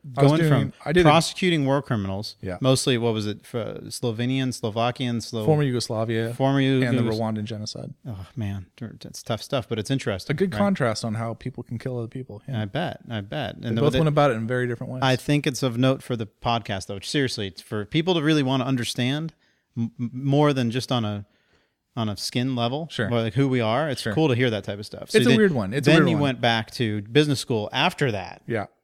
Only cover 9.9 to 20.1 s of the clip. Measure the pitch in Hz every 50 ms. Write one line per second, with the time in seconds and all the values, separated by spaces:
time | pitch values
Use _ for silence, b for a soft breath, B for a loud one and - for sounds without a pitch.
9.9 | 139 131 - 120 101 90 - - 147 151 196 190 - 107 - 202 - - 135 113
10.9 | 110 - - 117 107 113 113 117 123 - - 127 - - 123 - 123 113 - 131
11.9 | 127 120 117 113 - 131 127 - 104 101 _ - 139 107 107 98 95 143 180 139
12.9 | - - - - 117 107 101 104 - 151 131 - - - - 117 113 117 113 -
13.9 | 120 131 156 156 147 151 147 143 117 110 113 110 127 123 123 120 117 - 127 -
14.9 | 127 127 135 131 131 123 - - 147 147 139 156 135 - 143 127 113 120 131 131
15.9 | 135 - - - 127 110 113 98 _ _ - 123 117 117 110 - 104 95 - -
16.9 | 104 98 - - - 151 135 120 - - 104 95 90 - - - 113 107 101 -
17.9 | - 156 160 185 185 170 143 156 160 151 135 127 135 131 120 135 135 123 117 -
18.9 | - - 120 127 139 151 160 160 _ _ _ _ _ _ _ _ _ 120 117 110
19.9 | _ - 123 113